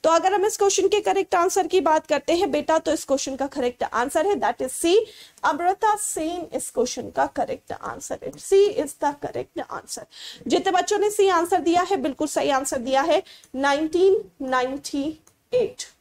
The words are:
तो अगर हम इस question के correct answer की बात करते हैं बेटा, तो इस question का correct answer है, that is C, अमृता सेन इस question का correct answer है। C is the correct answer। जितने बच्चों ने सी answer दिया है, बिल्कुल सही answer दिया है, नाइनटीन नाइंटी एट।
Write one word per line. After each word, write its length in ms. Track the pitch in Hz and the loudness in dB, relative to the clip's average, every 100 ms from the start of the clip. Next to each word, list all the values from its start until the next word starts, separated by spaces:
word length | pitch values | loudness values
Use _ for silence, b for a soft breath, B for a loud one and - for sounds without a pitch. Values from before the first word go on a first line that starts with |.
तो 80 | 311 | 4
अगर 220 | 330 349 | 2 2
हम 120 | 381 415 | 2 0
इस 120 | - | 2
question 300 | 403 392 381 | 2 2 2
के 120 | 415 | 2
correct 360 | 415 392 381 370 | 2 0 0 0
answer 320 | 349 392 339 | 2 0 0
की 140 | 381 | 2
बात 260 | 320 311 - | 4 2 2
करते 260 | 294 285 | -2 0
हैं 180 | 339 370 | 0 2
बेटा, 280 | 294 294 320 | 0 0 0
तो 120 | 320 | 0
इस 140 | 294 - | -4 0
question 300 | 269 - 262 | -2 -2 -4
का 120 | 269 | -6
correct 360 | - 247 247 | -2 -4 -2
answer 440 | - 220 254 320 349 | -4 -2 0 0 0
है, 60 | |
that 280 | 392 214 - | 0 0 -2
is 200 | - - | -6 -2
C, 160 | 339 392 440 B B B | 2 2 2 B B B
अमृता 520 | - 294 349 381 440 415 | -2 0 0 2 0 0
सेन 520 | - - 311 359 330 | -2 -4 -4 -6 -6
इस 160 | 262 - | -8 -6
question 400 | - 247 - 208 | -2 -2 -4 -8
का 160 | - 285 | -4 -2
correct 460 | - - - _ | -2 -6 -6 _
answer 480 | - - - - - | -12 -10 -12 -12 -10
है। 80 | - | -10
C 420 | - - 392 403 | -14 2 4 4
is 160 | - 277 | 2 -4
the 240 | - 294 | -2 -4
correct 540 | 285 - - - 339 - - | -2 -8 -8 -8 -10 -10 -12
answer। 260 | - - - B B B - | -12 -14 -14 B B B -2
जितने 240 | 330 392 | 0 2
बच्चों 260 | 359 359 415 | 0 0 0
ने 120 | 415 | 0
सी 200 | 415 392 | 4 4
answer 280 | 349 339 359 | 4 2 0
दिया 240 | 311 339 | 2 2
है, 140 | 349 381 | 2 0
बिल्कुल 320 | 277 254 302 | -2 -2 -4
सही 220 | - 277 | 0 0
answer 280 | 269 277 277 | 0 0 -6
दिया 240 | 240 262 | 0 0
है, 220 | 330 320 - B B 262 | 2 0 0 B B -2
नाइनटीन 760 | 277 277 311 339 381 427 - _ | 0 0 0 4 4 4 -2 _
नाइंटी 800 | 269 254 254 277 - 285 277 311 _ _ _ | -2 -2 -2 -4 -6 -4 -4 -8 _ _ _
एट। 300 | 494 - - - _ | 0 0 -4 -16 _